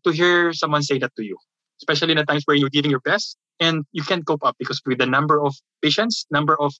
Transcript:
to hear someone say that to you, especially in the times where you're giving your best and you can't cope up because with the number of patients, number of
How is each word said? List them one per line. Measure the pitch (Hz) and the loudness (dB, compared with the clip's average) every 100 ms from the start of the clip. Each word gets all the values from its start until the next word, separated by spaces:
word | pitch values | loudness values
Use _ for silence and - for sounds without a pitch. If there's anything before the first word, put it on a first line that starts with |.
to | 180 | -2
hear | 160 180 175 170 | 2 4 4 2
someone | 160 160 147 | 0 -2 0
say | 143 135 | 0 -2
that | 127 - | -2 -6
to | |
you, | 107 92 _ _ _ - | -10 -12 _ _ _ -10
especially | - 175 165 | -4 0 2
in | 160 | 2
the | |
times | 147 147 | 0 0
where | 147 147 | 2 2
you're | 139 | 2
giving | 147 147 | 2 0
your | 131 | 0
best | 151 202 - - _ - | 0 -2 -2 -14 _ -2
and | 165 160 143 | 0 0 -4
you | - | -6
can't | 143 185 156 | -4 -2 -2
cope | 151 | -2
up | 135 - | -2 -4
because | - - | -6 -6
with | 139 127 | -4 -2
the | 127 | 0
number | 135 151 147 | 2 2 2
of | 143 139 _ _ | 0 -4 _ _
patients, | 151 147 226 214 - | -2 0 0 -4 -2
number | 147 151 151 | 0 2 2
of | 147 | 0